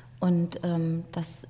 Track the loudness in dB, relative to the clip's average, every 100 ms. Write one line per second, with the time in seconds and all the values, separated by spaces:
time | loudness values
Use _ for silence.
0 | -16 -2 2 4 2 -2 -2 0 2 0
1 | -4 -6 -6 -10